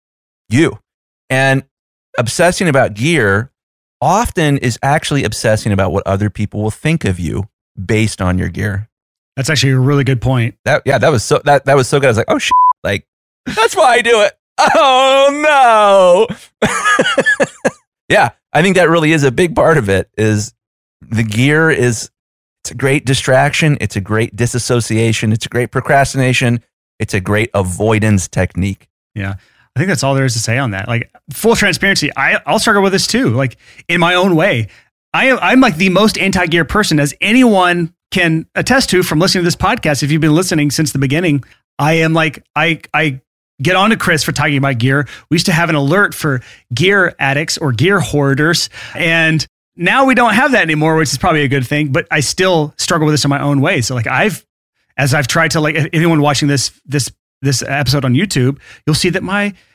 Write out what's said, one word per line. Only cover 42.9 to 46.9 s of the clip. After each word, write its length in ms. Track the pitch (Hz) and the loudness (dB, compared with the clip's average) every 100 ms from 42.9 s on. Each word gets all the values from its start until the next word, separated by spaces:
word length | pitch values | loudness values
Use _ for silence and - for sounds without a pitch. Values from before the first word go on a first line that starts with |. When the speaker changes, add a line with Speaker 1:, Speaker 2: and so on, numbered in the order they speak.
Speaker 2:
I 260 | 156 156 131 _ _ _ - | -2 -2 -4 _ _ _ -4
get 140 | 139 185 | 0 2
on 140 | 208 | 2
to 60 | 220 | 2
Chris 280 | - 160 | 0 0
for 80 | - | -2
talking 240 | 143 151 143 | -2 0 0
about 220 | 139 123 | 0 0
gear. 280 | 127 139 135 - - | 0 0 -2 -8 -4
We 40 | |
used 120 | 170 175 | -2 0
to 60 | |
have 160 | 165 170 | 0 0
an 60 | |
alert 400 | 156 139 185 196 | 0 0 2 0
for 260 | - 156 131 - - - | -2 -4 -4 -6 -18 -8
gear 400 | 123 180 | 0 2